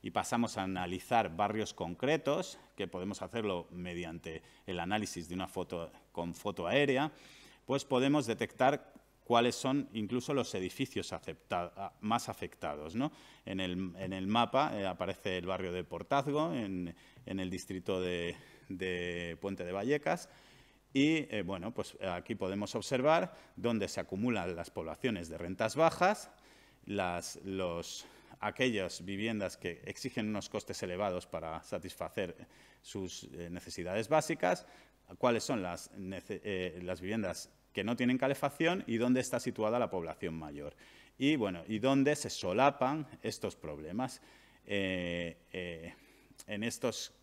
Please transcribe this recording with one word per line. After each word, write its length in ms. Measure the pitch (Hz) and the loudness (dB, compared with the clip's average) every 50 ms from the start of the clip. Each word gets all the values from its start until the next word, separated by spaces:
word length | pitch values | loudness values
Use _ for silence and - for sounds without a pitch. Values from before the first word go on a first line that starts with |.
y 80 | - 95 | -8 0
pasamos 440 | - 107 95 - 127 117 117 113 - | 0 0 2 2 2 0 0 0 -2
a 60 | 107 | -2
analizar 720 | 95 95 95 90 90 87 92 90 - - 127 117 104 87 80 | -2 -2 -2 -2 -2 -2 -4 -6 -2 2 4 4 4 2 0
barrios 380 | 87 104 101 107 110 104 - - | 0 0 0 2 -2 -2 -4 -4
concretos, 840 | - 85 82 87 - - 135 156 156 - 143 147 185 180 - - - - - _ | -6 -6 -6 -2 0 2 2 2 4 4 0 0 0 -2 -6 -10 -16 -20 -20 _
que 100 | - 101 | -6 -6
podemos 340 | 87 - 90 90 101 101 - | -4 -4 -4 -4 -4 -4 -6
hacerlo 480 | 92 90 - 117 107 104 92 87 82 - | -8 -6 -4 -2 0 0 0 -2 -4 -8
mediante 720 | 85 90 90 90 87 87 87 82 82 82 - 82 80 78 - - - - _ | -10 -8 -8 -6 -4 -6 -6 -6 -8 -8 -10 -8 -10 -10 -12 -14 -20 -16 _
el 140 | - 92 87 | -6 -4 -2
análisis 480 | 85 90 104 107 104 - - 90 82 80 | 0 0 0 0 0 -2 -4 -8 -8 -6
de 60 | 90 | -4
una 140 | 92 92 - | -4 -4 -4
foto, 440 | - 95 90 - 92 85 82 - - - - _ | -4 -6 -4 -4 -4 -6 -6 -6 -10 -20 -20 _
con 220 | _ 87 85 85 80 | _ -4 -4 -4 -6
foto 320 | - - 104 90 95 85 | -4 -4 -4 -2 -2 0
aérea, 460 | 87 107 139 147 139 131 127 151 156 - - - - - - - - - _ _ | 4 4 4 6 6 4 2 2 0 -4 -10 -20 -20 -20 -20 -20 -20 -20 _ _
pues 180 | - 131 139 - | -2 -2 -2 2
podemos 420 | - 135 123 131 139 147 151 123 | 2 2 4 6 6 4 4 4
detectar 680 | 117 110 - 113 - - - 131 135 143 143 - - - - _ _ _ _ _ | 2 0 0 0 -4 2 6 6 6 6 4 -4 -14 -20 -20 _ _ _ _ _
cuáles 300 | - 120 117 120 123 120 | 6 6 8 8 6 4
son 340 | - - 131 135 143 - - | 2 0 2 2 2 0 0
incluso 400 | - 110 107 95 123 127 120 - | -2 -2 -2 0 0 -2 0 2
los 220 | 147 135 113 - - | 2 2 2 0 -2
edificios 580 | 98 92 90 - - 139 - - 101 87 - | -2 -2 -2 0 -2 -4 -2 0 -4 -4 -4
acepta-, 600 | 92 80 - - 78 - _ _ - 90 87 85 - | -6 -6 -6 -8 -10 -10 _ _ -2 -2 -2 -2 -6
a-, 160 | 95 98 90 - - | -8 -8 -8 -8 -6
más 300 | 101 107 113 113 - - | 0 2 2 2 2 -2
afectados, 640 | 98 - - 85 - _ - 78 73 76 76 80 87 | -6 -6 -8 -10 -8 _ -6 -6 -4 -4 -8 -6 -2
¿no? 180 | 113 135 156 - - - - - - _ | -2 -2 -2 -4 -8 -20 -20 -20 -16 _
En 160 | 101 95 95 | -6 -4 -4
el, 320 | 95 90 90 90 95 90 85 92 | -2 -2 -2 -2 -4 -4 -6 -6
en 140 | 95 92 95 | -6 -4 -4
el 120 | 95 95 | -2 0
mapa, 460 | 98 107 117 117 113 - 135 147 156 - | 2 4 4 4 4 4 2 2 2 0
eh, 120 | 104 98 | -2 -2
aparece 500 | 95 90 - 90 90 95 - - 101 92 | -2 -2 -2 -2 -4 -4 -4 -2 -2 -2
el 100 | 90 85 | -2 -2
barrio 240 | 92 92 92 95 90 | -2 -2 -2 -2 -4
de 120 | 87 90 90 | -4 -4 -6
Portazgo, 680 | - 85 85 - - 139 143 131 147 139 151 156 170 - | -6 -8 -10 -2 0 0 2 2 2 0 0 0 0 -2
en, 400 | 120 110 95 95 90 90 85 87 - - - - - - | -4 -4 -2 -2 -4 -4 -6 -8 -12 -20 -20 -20 -16 -10
en 140 | - 98 95 | -6 -4 -2
el 100 | 92 90 | -2 -2
distrito 500 | 95 90 - - 95 92 90 - 95 92 | -4 -6 -6 -6 -8 -4 -2 0 0 2
de, 360 | 92 90 90 87 85 87 85 - - - - - - - | 2 0 0 0 -2 -4 -4 -8 -16 -20 -20 -20 -12 -12
de 680 | 95 90 92 92 90 87 87 87 85 87 87 85 82 80 | -6 -4 -2 -2 -2 -2 -2 -4 -4 -4 -4 -6 -6 -4
Puente 240 | - 98 98 95 90 | -4 -4 -4 -4 -4
de 80 | 87 | -4
Vallecas, 580 | 90 98 104 127 147 147 147 160 175 175 - - - - - - - - - - _ _ _ _ | -2 -2 2 2 2 2 2 0 -2 -2 -4 -14 -18 -20 -20 -20 -20 -20 -20 -20 _ _ _ _
y, 360 | - 135 139 151 160 156 139 - | 4 6 6 6 6 4 2 0
eh, 140 | 113 107 87 | -2 -2 -2
bueno, 260 | 87 98 90 87 - | -2 -2 -2 -4 -4
pues 240 | - - 98 - - - | -4 -4 -6 -6 -6 -4
aquí 320 | 95 95 87 87 - - 113 | -2 -2 -2 -2 -2 -4 -4
podemos 400 | 98 98 92 95 101 104 - - | -2 0 -2 0 -2 -2 -2 -4
observar 580 | 120 104 - 139 123 127 151 160 170 185 180 - - - - _ | -4 -2 0 0 4 6 6 6 6 4 0 -6 -16 -20 -18 _
dónde 320 | - - 120 117 107 98 | -2 0 2 2 2 0
se 140 | 85 - - | 0 -2 -6
acumulan 560 | 82 - 92 98 110 123 117 101 85 90 87 | -4 -4 -2 0 2 2 2 2 0 -2 -4
las 140 | 82 85 - | -4 -8 -8
poblaciones 580 | _ - 80 80 78 - - 123 113 90 87 80 | _ -6 -6 -6 -6 -2 0 0 0 0 -4 -6
de 100 | 82 80 | -8 -6
rentas 380 | 85 85 92 - 113 110 - | -6 -6 -2 0 0 0 4
bajas, 560 | 139 160 165 - - 175 190 214 - - - - - - - - - - - - _ - | 6 4 4 6 6 4 4 4 2 -4 -16 -18 -20 -20 -20 -20 -20 -20 -20 -20 _ -8
las, 520 | - 101 101 92 90 87 87 85 - - 85 - | -2 0 0 2 2 0 -2 -4 -6 -10 -10 -8
los, 600 | 98 95 95 92 87 85 85 85 - - - - - - - - - - - | -6 -2 -2 0 0 -2 -2 -6 -6 -10 -12 -14 -16 -20 -20 -20 -20 -12 -4
aquellas 640 | 104 107 - - 127 131 113 101 92 87 - - 90 | -4 -4 2 2 2 2 4 0 -2 -2 -6 -8 -8
viviendas 520 | 95 98 98 107 117 113 107 98 90 - | -6 -4 -2 -2 -2 0 0 -2 -2 -4
que 260 | - - 90 82 - - | -6 -6 -6 -6 -6 -10
exigen 440 | 95 104 - - 127 - 123 107 107 | -10 -10 -6 -6 -4 -4 -2 -2 -2
unos 200 | 107 101 92 - | -2 -4 -6 -4
costes 340 | - 104 - - 98 - | -6 -6 -6 -6 -6 -6
elevados 460 | 110 92 90 92 104 98 90 90 - - | -4 -4 -2 0 0 0 0 -2 -6 -6
para 340 | - 82 80 80 80 78 | -8 -8 -6 -6 -8 -8
satisfacer 880 | - - 107 90 85 90 - - 85 82 - 113 95 87 82 - - - - - - - - _ | -8 -6 -8 -6 -6 -8 -8 -8 -8 -6 -2 -2 -2 -2 -4 -12 -16 -20 -20 -20 -20 -20 -20 _
sus, 460 | _ - - 104 95 85 - - - - 65 | _ -10 -6 -6 -6 -6 -8 -10 -12 -12 -10
eh, 140 | 78 87 85 | -10 -8 -8
necesidades 600 | 87 87 - 90 - - 85 90 95 110 110 113 | -8 -8 -8 -10 -8 -6 -4 0 0 0 2 4
básicas, 580 | 151 156 - - 165 - - 180 180 - - - - - - - _ _ _ - 92 - | 4 4 4 2 -2 2 4 4 4 2 -2 -16 -20 -20 -20 -20 _ _ _ -20 -2 2
cuáles 260 | - 123 120 110 - | 4 4 4 4 2
son 180 | - 135 110 | 0 0 0
las 300 | 92 90 87 85 - - | 0 -2 -4 -6 -10 -14
nece-, 480 | - 98 95 92 95 90 - - 107 87 | -12 -10 -8 -6 -6 -8 -6 -8 -8 -6
eh, 380 | - 104 98 92 90 90 78 90 | -4 -2 -2 0 -2 -2 -4 -6
las 180 | 87 90 92 87 | -4 -4 -4 -4
viviendas 500 | 92 98 110 113 101 90 82 - - - _ _ _ _ | -4 -2 -2 0 0 -2 -4 -6 -8 -12 _ _ _ _
que 120 | _ 104 95 | _ -2 0
no 100 | 110 120 | 0 2
tienen 240 | 120 127 123 127 127 | 2 4 4 4 4
calefacción 640 | 135 135 139 - - 139 - - 160 165 180 196 - - | 2 2 2 2 0 -2 2 4 4 4 4 2 0 0
y 80 | 117 | 2
dónde 240 | 110 120 123 127 127 | 2 6 6 6 4
está 180 | 120 - - 123 | 4 0 -2 -2
situada 400 | - 127 - - 110 107 117 123 | -2 -2 0 2 2 2 4 4
la 120 | 120 95 | 2 2
población 440 | 95 92 82 80 80 - - 87 80 | 0 -2 -2 -4 -6 -4 -4 -4 -4
mayor. 400 | 82 78 76 71 71 73 73 - - - - - - - - _ | -4 -8 -8 -10 -8 -10 -10 -12 -14 -20 -20 -20 -20 -20 -20 _
Y, 200 | - 131 143 160 | 2 4 4 6
bueno, 260 | 139 107 98 90 85 80 90 | 4 2 0 0 -4 -4 -2
y 100 | 110 107 | -2 4
dónde 380 | 110 135 139 139 135 143 147 | 4 6 6 6 6 6 4
se 140 | - - - | 2 0 -6
solapan 760 | - - - 92 90 117 131 143 139 - 127 131 147 156 147 - - - | -6 -2 0 2 6 6 6 6 6 4 2 2 2 0 -4 -6 -10 -6
estos 320 | - 110 - - - 98 - | -6 -6 -4 -2 -4 -6 -6
problemas. 680 | - - 80 76 73 78 78 87 113 127 - - - - - - - - - - - _ | -6 -8 -8 -8 -8 -8 -6 -2 -2 -2 -4 -6 -12 -18 -20 -20 -20 -20 -20 -20 -20 _
Eh, 680 | - 101 101 95 92 92 90 87 87 87 87 85 85 82 - - _ | -2 0 0 2 2 0 0 0 -2 -2 -2 -2 -4 -8 -12 -16 _
eh, 420 | - 92 87 87 85 80 82 87 - - - - - - - - - - - - | -8 -6 -6 -6 -8 -10 -12 -14 -16 -18 -20 -20 -20 -20 -20 -20 -20 -20 -10 -8
en 160 | 107 104 110 | -4 -2 -2
estos 500 | 117 - - - 101 - - - - - _ | -4 -2 0 -2 -2 -2 -2 -8 -10 -12 _